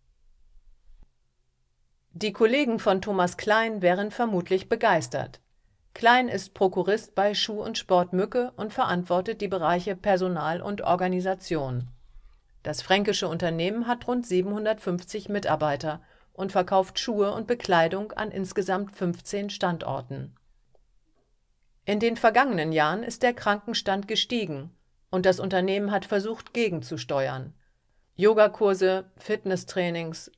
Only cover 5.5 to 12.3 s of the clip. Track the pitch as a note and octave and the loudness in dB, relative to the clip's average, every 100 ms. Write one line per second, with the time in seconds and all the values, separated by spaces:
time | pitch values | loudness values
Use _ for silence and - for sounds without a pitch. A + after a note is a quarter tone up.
5.5 | _ _ _ _ - A3+ B3 B3 G3 - | _ _ _ _ 2 6 6 4 -4 -8
6.5 | - F#3+ F#3+ F3+ A3 - - G3+ G3+ - | 0 2 2 0 0 -2 0 0 0 -2
7.5 | G#3 G#3 A3 - F3+ F3+ F3+ G3+ B3 B3 | -4 -6 -8 2 2 4 0 0 0 -2
8.5 | - G#3 - B3+ F3 F3+ F3+ F#3 G#3+ G3+ | -4 -8 -2 0 0 0 0 0 -4 -4
9.5 | F#3+ D#3+ F3 G3 F#3 G#3+ F#3 F#3 F3 D3 | 0 2 0 -2 -4 2 2 2 0 -2
10.5 | E3+ - G3+ - F3 F#3 F#3 F#3+ F#3 - | -4 -4 -4 0 0 0 0 -2 -4 -4
11.5 | D#3+ C3+ B2 B2 - - - - | -4 -2 -6 -8 -12 -20 -20 -20